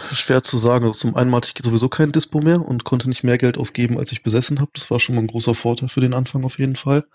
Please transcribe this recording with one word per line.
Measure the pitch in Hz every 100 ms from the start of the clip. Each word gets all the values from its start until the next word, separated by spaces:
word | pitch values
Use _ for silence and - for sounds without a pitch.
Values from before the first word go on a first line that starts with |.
| -
schwer | 135 - 131
zu | - 123
sagen. | 117 123 117
Also | 107
zum | 117 123
einen | 127 123
hatte | -
ich | -
sowieso | 123 113 131
kein | - 151
Dispo | 151 - 151
mehr | 156 175 160
und | 123
konnte | - 127 131
nicht | 123
mehr | 123 127
Geld | 123 120
ausgeben, | 120 - 120 120
als | 135
ich | -
besessen | - 113 - 147
hab. | 143
Das | - -
war | 120
schon | - 120
mal |
ein | 110
großer | 113 123 117
Vorteil | 120 117 131
für | -
den | 127
Anfang | 123 131 139 131
auf | -
jeden | 135 131
Fall. | 139 143 -